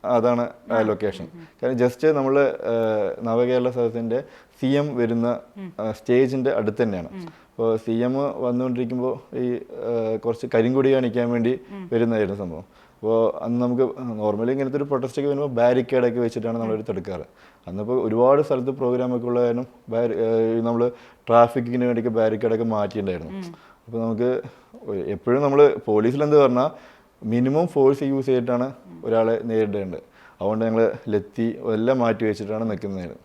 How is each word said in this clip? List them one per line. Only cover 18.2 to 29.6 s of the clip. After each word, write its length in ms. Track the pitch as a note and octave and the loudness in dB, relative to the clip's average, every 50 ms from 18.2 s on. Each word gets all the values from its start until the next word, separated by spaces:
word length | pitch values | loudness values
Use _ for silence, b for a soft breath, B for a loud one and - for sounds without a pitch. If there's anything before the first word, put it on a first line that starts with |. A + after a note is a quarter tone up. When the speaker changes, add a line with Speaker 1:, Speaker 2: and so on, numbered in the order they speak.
| B2 C3 C#3 C#3+ | 6 6 6 4
Speaker 1:
സ്ഥലത്ത് 280 | D3+ - C#3+ B2+ B2 C3 | 4 2 0 -2 0 -4
പ്രോഗ്രാം 460 | C3 C#3 C3+ B2 B2 B2 B2 B2+ B2+ | -4 -2 -2 0 0 0 0 -2 -2
ഒക്കെ 100 | A#2+ A#2 | -4 -2
ഉള്ള 160 | B2 A#2+ A#2+ | -2 0 2
കാരണം 240 | B2 A#2+ A#2 A#2+ B2+ - - - _ - | 2 2 0 -2 -4 -8 -14 -20 _ -6
ബാരി-, 260 | A2+ A#2 A#2+ A#2 A2+ | -2 -2 0 0 0
ഏഹ്, 520 | F2 A2+ A2+ A2+ A2+ A2+ A2+ A2+ A#2 A2+ | 0 0 0 2 2 2 2 0 0 0
നമ്മള് 240 | A#2 A#2 A#2 A#2+ B2 A#2+ B B B B B _ - | 0 0 0 0 0 -2 B B B B B _ 4
ട്രാഫിക്കിന് 560 | A2+ A#2 A#2 A#2 - C3+ A#2+ A#2+ A#2+ B2 B2 | 6 6 6 6 4 -4 -4 -2 -2 0 0
വേണ്ടിയൊക്കെ 340 | B2 A#2+ A#2 A2 A#2+ A2 A2+ | 0 0 0 -2 0 0 2
ബാരിക്കേഡ് 360 | A2 A2 A2 G#2 G#2+ A2+ A2+ | 2 2 0 0 0 0 0
ഒക്കെ 100 | A2 A#2 | 0 0
മാറ്റിയിട്ടുണ്ടായിരുന്നു. 680 | A2+ A2 G#2+ G#2 G2 G2+ G#2+ G2+ F#2+ F2+ E2+ D#2 - | -2 0 0 -2 -2 -2 -4 -4 -4 -4 -6 -8 -10
Speaker 2:
ഉം. 220 | F#3+ G3 F#3 E3+ E3 B B B B B _ | -12 -12 -12 -14 -16 B B B B B _
Speaker 1:
അപ്പൊ 140 | - A2+ A2+ | -10 -6 -4
നമുക്ക് 420 | A2+ A2+ A2+ G#2+ B2 B2+ B2+ - - B B B B B B - | -2 -2 -2 0 0 0 0 -2 -4 B B B B B B -16
ഒ-, 120 | A#3 - G#2 | -10 -8 -6
എപ്പോഴും 480 | F#2+ D#2 - G2+ - - A#2+ A#2+ C3+ | -6 -4 -6 -6 -4 0 0 2 2
നമ്മള് 340 | D3 C#3 C#3 C#3 D3 C#3 - - - | 2 2 6 8 8 6 6 2 -2
പോലീസിൽ 360 | - G#2+ G#2+ G#2+ A#2+ C3 C#3 | 2 2 4 4 2 2 0
എന്ത് 140 | D3+ D3 D3 | 0 4 6
പറഞ്ഞാ 340 | D3 C#3+ C3 B2 B2 C3 - B B B B B B B B _ _ - | 6 6 6 4 2 0 0 B B B B B B B B _ _ -6
മിനിമം 420 | A2 A2+ A#2+ B2 C3 C#3 D#3 F3 | -2 0 2 2 2 2 2 0
ഫോഴ്സ് 360 | E3+ - C#3+ C3+ C3+ C#3 C#3 | 0 2 4 6 6 6 4
യൂസ് 240 | D3 C3+ C#3 C3+ C3 | 0 -2 -2 -2 0
ചെയ്തിട്ടാണ് 480 | C3+ C3 B2+ A#2+ A#2+ B2 B2 B2 C3+ C#3 - - | 2 0 0 2 0 0 0 -2 -4 -6 -14 -20
Speaker 2:
ഉം. 160 | - E2+ E2+ E2 | -20 -20 -10 -4
Speaker 1:
ഒരാളെ 360 | A2+ A2+ A2+ A2+ A2+ A#2 A2 A2+ | 0 2 2 4 2 2 0 -2
നേരിടേണ്ടത്. 540 | A#2 A2+ A2 | 0 0 0